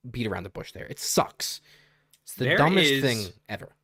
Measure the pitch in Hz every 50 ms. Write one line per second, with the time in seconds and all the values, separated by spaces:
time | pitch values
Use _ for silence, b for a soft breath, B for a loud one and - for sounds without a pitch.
0 | - 127 117 123 117 110 98 92 90 95 _ - - - - - - - - -
1 | - - - - - - - _ - - - - b b b b b b b b
2 | b b b b _ - - - 127 127 165 202 143 160 190 196 165 147 135 135
3 | 135 135 120 110 104 90 - _ _ - 107 95 87 - _ _